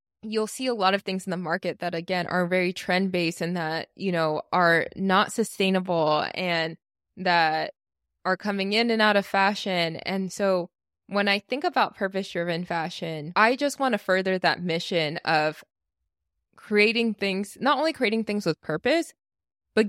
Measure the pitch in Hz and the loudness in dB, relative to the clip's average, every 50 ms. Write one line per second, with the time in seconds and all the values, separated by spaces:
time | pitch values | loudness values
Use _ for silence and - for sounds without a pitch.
0 | _ _ _ _ - 220 214 214 220 214 - - 262 254 240 214 185 190 196 196 | _ _ _ _ -12 -6 -2 -2 -2 -2 -4 -4 -4 -4 -2 0 2 2 2 2
1 | - - 190 185 - 196 175 175 180 156 165 190 - 180 170 - 170 175 185 165 | 0 -4 -6 -4 -4 -4 -6 -4 -4 -2 -4 -2 -2 -4 -6 -4 -6 -6 -6 -6
2 | 170 175 185 180 170 - - 180 180 175 185 185 180 180 180 - - - 180 185 | -4 -4 -2 -2 -2 -2 0 0 0 2 2 2 2 0 -2 -4 -2 0 0 2
3 | 190 190 185 180 170 160 170 - 175 170 180 180 165 156 160 165 - - _ - | 2 0 0 0 0 -2 -2 -2 -4 -4 -2 -2 -4 -4 -4 -6 -6 -8 _ -6
4 | - 196 175 165 160 156 156 - - _ - 180 180 170 165 165 139 - - - | -4 -2 0 0 2 0 0 -2 -4 _ 2 4 4 6 4 4 2 0 -4 -2
5 | 190 190 185 196 214 - - - 220 - - - 196 190 190 185 185 185 180 165 | 0 2 4 4 2 2 0 -2 -4 -2 -2 0 0 2 2 2 0 0 0 2
6 | 156 151 151 151 - - - - 185 180 170 165 160 165 165 - _ _ _ _ | 2 2 2 2 0 -2 -4 -4 -4 -2 0 -2 -2 -4 -6 -10 _ _ _ _
7 | _ _ _ - 185 185 175 170 165 156 156 156 156 - - _ _ _ _ _ | _ _ _ -4 0 2 4 4 4 4 2 0 -2 -4 -8 _ _ _ _ _
8 | _ _ _ _ - 185 185 185 - 208 202 196 190 196 208 220 233 240 226 220 | _ _ _ _ -4 -2 -2 -2 -2 -2 -2 -2 -2 0 2 2 2 2 2 4
9 | 214 214 208 202 196 - - 196 196 196 208 196 - 202 185 175 170 165 160 - | 4 4 4 4 2 2 2 2 2 2 2 0 -2 -2 0 0 0 -2 -2 -6
10 | - - 185 196 190 180 - - 202 196 190 180 170 - _ _ _ _ _ _ | -6 -4 -4 -4 -4 -4 -4 -2 0 2 2 2 0 -4 _ _ _ _ _ _
11 | _ - 185 202 202 202 196 208 - - 254 269 285 349 - 262 220 - - - | _ -4 -2 0 2 2 0 0 -2 -4 -6 -4 -2 -2 0 0 0 0 0 -2
12 | 208 190 190 190 196 - - 180 170 175 170 165 180 - 175 170 156 170 - - | -4 -2 -2 -4 -6 -4 -4 -4 -2 -2 -2 -4 -4 -4 -4 -4 -4 -6 -6 -8
13 | 185 165 160 156 147 160 175 - 214 226 262 254 285 285 - - 269 262 226 202 | -8 -8 -8 -8 -8 -4 0 4 4 4 4 2 -2 -2 -2 -2 -2 0 0 0
14 | - - 185 185 185 190 185 185 180 170 143 - 175 180 160 170 - - 190 170 | 0 0 0 2 2 2 0 2 2 2 0 0 0 -2 -2 -2 -2 -2 0 0
15 | 160 147 160 170 - - 165 156 151 156 151 - - _ _ _ _ _ _ _ | 0 0 -2 -4 -2 0 2 2 2 0 -2 -4 -10 _ _ _ _ _ _ _
16 | _ _ _ _ _ _ _ _ _ _ _ - - - 214 208 208 226 220 233 | _ _ _ _ _ _ _ _ _ _ _ -20 -8 -2 2 4 4 4 4 2
17 | 233 226 208 - 202 196 190 190 202 - - - - 262 294 262 302 320 302 - | 0 0 0 -2 -2 -2 -2 -2 -4 -6 -8 -2 0 0 2 2 2 0 0 0
18 | 254 208 214 226 220 - 208 208 202 170 151 - - - 156 160 - 240 302 339 | 0 0 0 0 -2 -2 -4 -2 -2 -2 -2 -2 -4 -6 -4 -2 0 2 2 2
19 | 330 - - _ _ _ _ _ _ _ _ _ _ _ _ 214 220 | 0 -2 -8 _ _ _ _ _ _ _ _ _ _ _ _ 0 0